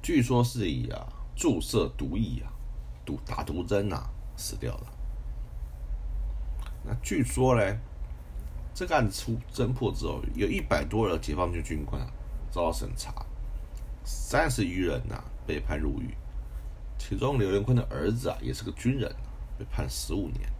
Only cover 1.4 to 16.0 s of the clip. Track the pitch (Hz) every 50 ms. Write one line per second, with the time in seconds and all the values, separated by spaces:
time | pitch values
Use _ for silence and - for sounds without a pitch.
1.4 | - 330 160 82 - - - 107 80 - - - - 131 - - 117 - - -
2.4 | - - - - - - - - - - - - - - 73 65 - - - 73
3.4 | - - 73 85 90 - 101 98 101 104 85 67 - - - - - - - -
4.4 | - - - - - 62 - - - - - - - - - - - - - -
5.4 | - - - - - - - - - - - - - - - - - - - -
6.4 | - - - - - - - - - - 113 123 - - 202 156 120 123 - 127
7.4 | 127 127 123 113 101 95 107 113 - - - - - - - - - - - -
8.4 | - - - - - - - - 180 180 165 143 120 101 98 - - 120 113 117
9.4 | - - - - 120 113 131 - 127 98 - - - 80 71 67 - - - -
10.4 | 202 190 - 185 156 - - - - - 104 110 113 95 85 80 - - - 90
11.4 | 90 85 87 85 78 - 80 76 71 - - 69 64 - - - - - - -
12.4 | - - - 90 85 80 82 - - - - - - - - - - - - -
13.4 | - - - - - - - - - - - - - - - - - - - 139
14.4 | 165 151 120 117 101 87 87 92 90 85 71 64 60 55 - - - - - -
15.4 | - - 78 73 - - 73 73 78 73 - -